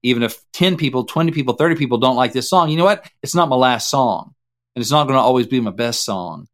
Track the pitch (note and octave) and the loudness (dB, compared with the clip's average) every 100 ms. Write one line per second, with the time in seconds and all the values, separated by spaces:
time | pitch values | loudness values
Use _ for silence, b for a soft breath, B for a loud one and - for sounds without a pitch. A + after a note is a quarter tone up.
0 | B2 A#2+ A#2 - _ - F3+ E3 C#3+ B2+ | 0 0 -2 -4 _ 0 0 2 -2 -2
1 | A#2+ D#3+ E3 D#3 B2+ A#2+ E3 D#3 C3+ A#2+ | -4 0 0 0 -4 0 0 0 0 2
2 | B2+ B2 B2 B2 - F#3 D#3+ D#3 F#3 G#3 | 2 2 0 -2 0 2 2 2 2 0
3 | - _ C#3 E3+ D#3+ B2+ B2+ A#2 - C#3+ | -6 _ -4 0 2 2 2 2 -2 0
4 | B2 F#2 - _ _ _ _ B2 A2 D3 | 0 -2 -8 _ _ _ _ -8 0 0
5 | C#3+ C3 A#2+ B2+ A#2+ C3 A2 F#2+ A#2+ A#2 | 2 2 4 2 2 -2 -2 -4 -4 -2
6 | - F#2+ F2 D#2+ F#2+ | -4 -6 -8 -12 -18